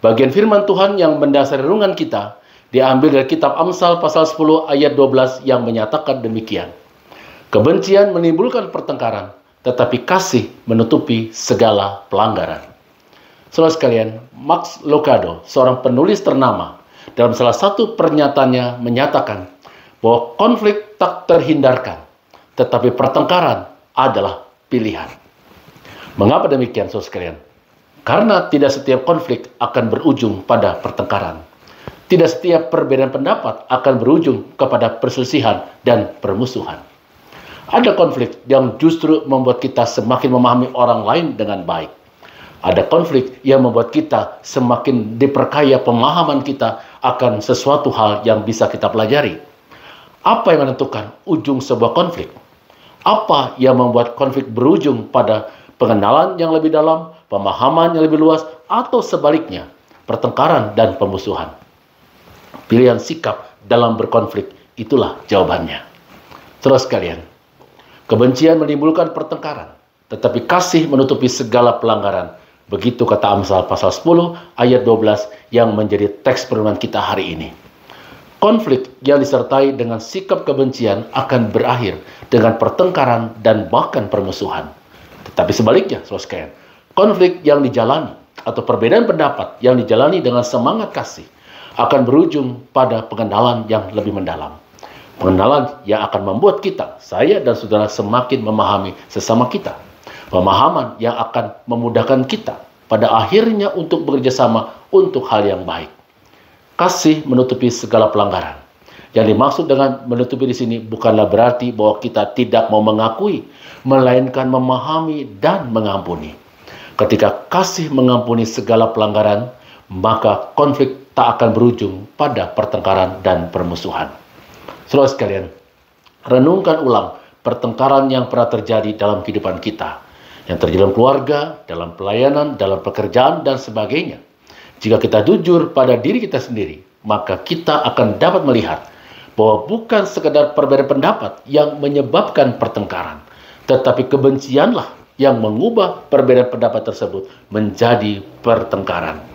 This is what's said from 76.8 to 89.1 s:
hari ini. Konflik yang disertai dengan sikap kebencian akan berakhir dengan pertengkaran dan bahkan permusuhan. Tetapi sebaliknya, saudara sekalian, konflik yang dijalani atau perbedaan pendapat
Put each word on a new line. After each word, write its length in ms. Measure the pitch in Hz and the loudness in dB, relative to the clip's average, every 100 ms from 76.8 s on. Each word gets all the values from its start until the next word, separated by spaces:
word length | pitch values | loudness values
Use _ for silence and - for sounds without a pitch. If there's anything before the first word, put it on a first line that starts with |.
| 113 104 | -4 -4
hari 320 | 101 101 87 | -4 -4 -6
ini. 160 | 80 82 - - _ _ - - - - - | -8 -12 -16 -20 _ _ -20 -20 -20 -20 0
Konflik 480 | 202 226 226 127 - - | 2 2 2 -2 -2 -6
yang 240 | 135 143 | 2 2
disertai 480 | 131 131 - 135 139 | 2 0 0 2 2
dengan 240 | 120 117 113 | 0 -4 -6
sikap 480 | - 190 185 190 | -8 -12 -4 -4
kebencian 640 | - 135 131 - 113 101 113 135 | -2 -2 -2 0 -2 -2 -4 -6
akan 320 | - 127 110 | -2 -2 0
berakhir 480 | 104 120 123 107 - - - - | 0 0 0 -2 -6 -14 -20 0
dengan 320 | 120 113 - | 2 2 2
pertengkaran 720 | 110 - 185 156 127 117 113 - | -2 2 0 2 0 0 -4 -2
dan 320 | 110 107 98 | 0 0 0
bahkan 400 | 120 156 143 98 | 0 0 -4 -4
permusuhan. 560 | 104 95 87 98 - - - _ - - - | -4 -4 -6 -6 -8 -10 -18 _ -20 -20 -20
Tetapi 240 | - - - | -8 -2 -2
sebaliknya, 560 | - 110 151 - 117 | 2 4 2 0 -8
saudara 160 | - 101 - | -8 -12 -10
sekalian, 220 | 90 76 - _ _ _ | -12 -12 -18 _ _ _
konflik 480 | - 214 185 180 175 | 0 0 4 2 2
yang 240 | 147 143 | 2 2
dijalani 480 | 131 117 113 147 - - _ - | 2 0 0 0 -4 -14 _ -12
atau 160 | - - | -8 -6
perbedaan 480 | - 107 113 202 | -4 0 2 2
pendapat 480 | 233 | 2